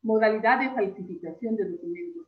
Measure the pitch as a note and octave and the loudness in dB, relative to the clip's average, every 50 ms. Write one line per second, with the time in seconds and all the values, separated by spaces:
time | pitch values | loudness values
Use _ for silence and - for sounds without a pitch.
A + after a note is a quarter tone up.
0 | _ A3 A3 A3 A3 G#3+ A3 G#3+ A3+ A3+ B3+ B3+ C4+ C4 B3+ C4 G3+ G3 F#3+ - | _ 2 4 6 6 4 4 4 4 4 4 4 2 -2 0 0 0 0 -2 -8
1 | F#3 - F3+ - - D#3+ D#3 - A#3+ A3+ A3 G#3+ G3 F#3 E3+ E3+ E3+ E3+ F3 - | -10 -10 -10 -10 -10 -12 -10 -8 -4 -4 -2 -2 -2 -4 -4 -8 -8 -8 -8 -8
2 | - - - - - | -8 -10 -12 -14 -16